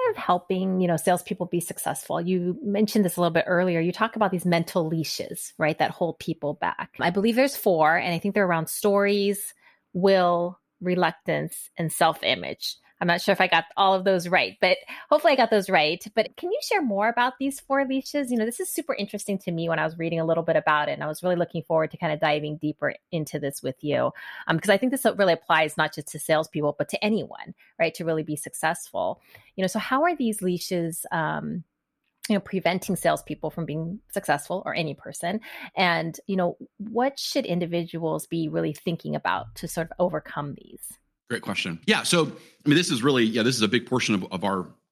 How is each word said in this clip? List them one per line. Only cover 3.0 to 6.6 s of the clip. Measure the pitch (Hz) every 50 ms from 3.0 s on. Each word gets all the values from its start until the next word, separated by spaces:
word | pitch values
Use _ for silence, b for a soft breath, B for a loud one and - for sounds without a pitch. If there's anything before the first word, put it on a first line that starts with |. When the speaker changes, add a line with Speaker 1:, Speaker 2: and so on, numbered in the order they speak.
| 196
Speaker 1:
this | 170 -
a | 180
little | 175 165 160
bit | 165 -
earlier. | - 180 175 185 185 165 165
You | 165 175
talk | - - 220 226 -
about | 220 208 185
these | 185 170 -
mental | 180 170 170 165 - - 185 160
leashes, | 156 170 160 151 - - - - - 160 - - - -
right, | - 160 151 151 -
that | 151 -
hold | - - 180 165 160 -
people | - 175 156 - - 143 147
back. | -